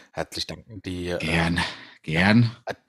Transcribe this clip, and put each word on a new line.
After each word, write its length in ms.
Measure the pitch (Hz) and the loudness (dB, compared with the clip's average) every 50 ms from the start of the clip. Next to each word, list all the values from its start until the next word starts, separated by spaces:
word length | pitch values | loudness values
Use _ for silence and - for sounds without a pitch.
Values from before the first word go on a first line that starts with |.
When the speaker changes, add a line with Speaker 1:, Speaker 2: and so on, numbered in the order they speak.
| - _ | -20 _
Speaker 1:
herzlich 340 | _ - 80 - - 87 - | _ -10 -10 -8 -8 -10 -10
danken. 360 | - 85 - - - 113 95 | -10 -10 -14 -16 -18 -18 -12
Die, 260 | - 98 90 90 87 90 | -10 -8 -8 -6 -4 -4
äh, 100 | 87 87 | -4 -4
Speaker 2:
Gern, 380 | - 80 80 85 82 85 85 | -2 -2 0 0 0 0 0
Speaker 1:
ja, 60 | 85 85 - - - - - - _ | -2 -2 -4 -6 -12 -18 -20 -20 _
Speaker 2:
gern. 540 | _ - 78 82 92 101 107 120 120 113 - - _ - - - _ | _ -4 0 2 4 6 8 6 6 6 2 -6 _ -12 -12 -12 _